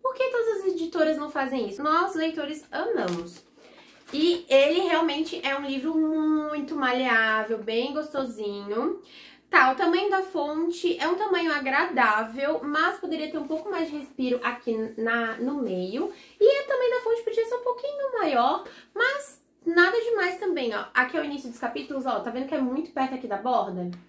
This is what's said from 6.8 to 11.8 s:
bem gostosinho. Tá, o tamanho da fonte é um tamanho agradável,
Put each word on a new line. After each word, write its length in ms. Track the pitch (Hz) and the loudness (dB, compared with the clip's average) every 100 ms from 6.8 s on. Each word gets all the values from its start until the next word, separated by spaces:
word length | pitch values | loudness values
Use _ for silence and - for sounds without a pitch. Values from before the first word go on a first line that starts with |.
| 254 247 262 226 220 220 214 220 | 0 2 2 2 4 2 0 -4
bem 340 | 214 226 269 | -2 -2 0
gostosinho. 1080 | 294 302 277 262 214 208 202 202 220 302 403 - - - - _ | -4 -4 -4 -4 -6 -6 -6 -4 -2 -2 -4 -10 -20 -20 -20 _
Tá, 220 | 339 262 | 6 6
o 40 | 269 | 4
tamanho 340 | 339 359 403 | 2 2 2
da 120 | 381 | 0
fonte 760 | 381 320 294 302 339 - 359 - | 0 -2 -2 0 -2 -2 -2 0
é 80 | 311 | 0
um 80 | 359 | 0
tamanho 380 | 427 349 330 | 0 2 2
agradável, 1040 | 294 262 277 | 0 2 2